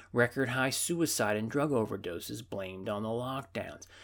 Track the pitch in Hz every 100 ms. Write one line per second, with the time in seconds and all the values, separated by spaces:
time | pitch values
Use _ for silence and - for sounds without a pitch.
0 | - 123 120 135 123 131 131 - - 170
1 | 160 - 107 107 110 139 151 123 104 98
2 | 92 87 - 107 - 101 95 95 107 104
3 | 110 117 127 135 131 - 82 - - -